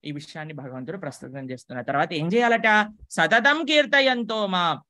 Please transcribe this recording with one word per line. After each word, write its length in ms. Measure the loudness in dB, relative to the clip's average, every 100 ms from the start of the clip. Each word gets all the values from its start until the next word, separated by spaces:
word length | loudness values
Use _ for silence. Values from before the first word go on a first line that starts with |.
ఈ 80 | -12
విషయాన్ని 420 | -12 -12 -14 -12
భగవంతుడు 420 | -12 -12 -10 -10 -10
ప్రస్తుతం 540 | -10 -12 -14 -12 -12
చేస్తున్నారు. 360 | -12 -10 -8 -2
తర్వాత 260 | 0 0
ఏం 140 | -2 0
చేయాలట? 680 | 2 2 4 4 4 2 -6 -8
"సతతం 540 | 0 4 4 4 2
కీర్తయంతో 840 | 2 2 4 4 4 0 -2 -2 0
మా 360 | 0 0 -2